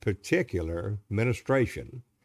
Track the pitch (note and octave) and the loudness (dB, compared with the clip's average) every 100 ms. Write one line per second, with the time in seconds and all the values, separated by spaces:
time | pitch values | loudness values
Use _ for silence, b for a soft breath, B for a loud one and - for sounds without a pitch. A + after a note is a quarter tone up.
0 | A#2 F#2+ - F3 - F2 E2 E2+ G2 G#2 | -2 -2 2 2 2 -2 -2 -2 -4 -6
1 | - G2+ A#2+ A#2 - C3 A#2 D#2 C2 B2+ | -2 0 2 0 2 2 2 -2 -12 -14
2 | - _ | -18 _